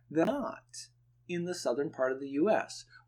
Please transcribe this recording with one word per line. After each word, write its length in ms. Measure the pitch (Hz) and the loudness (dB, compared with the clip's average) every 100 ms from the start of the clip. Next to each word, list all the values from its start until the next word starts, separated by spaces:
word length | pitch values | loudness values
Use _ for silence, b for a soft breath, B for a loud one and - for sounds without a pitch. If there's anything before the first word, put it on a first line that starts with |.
| _ | _
that 160 | 151 165 | 2 2
are 140 | 285 | 2
not 480 | 156 - - - - _ _ _ - | -4 -8 -14 -18 -18 _ _ _ -6
in 160 | 175 | -4
the 100 | 175 | -2
southern 360 | 175 - 123 156 | -2 0 0 -2
part 220 | - 131 | 0 0
of 80 | 131 | 0
the 80 | 139 | -2
U 200 | 139 190 | 2 4
S, 380 | 170 - - - B | 4 0 -8 -16 B